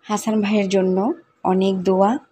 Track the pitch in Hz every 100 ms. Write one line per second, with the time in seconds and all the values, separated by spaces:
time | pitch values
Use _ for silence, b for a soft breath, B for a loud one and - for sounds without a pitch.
0 | - 208 226 220 202 214 196 190 185 185
1 | 214 339 _ _ - 190 190 190 180 185
2 | 196 262 -